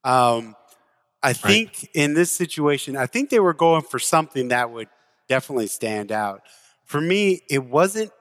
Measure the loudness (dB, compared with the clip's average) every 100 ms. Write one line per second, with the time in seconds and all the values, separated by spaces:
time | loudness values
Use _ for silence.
0 | 2 4 4 2 -6 -20 _ _ _ _
1 | _ _ -2 0 2 2 0 -12 -6 0
2 | 2 2 0 -2 -6 -2 0 0 -4 -6
3 | -4 -4 0 2 2 4 4 4 0 -6
4 | 0 0 0 -4 -2 0 -2 -6 -16 _
5 | _ _ _ -2 0 -4 -4 -4 -4 -4
6 | -4 -4 -4 -6 _ _ _ _ _ -4
7 | 0 0 2 0 -2 -4 0 2 2 0
8 | -8 _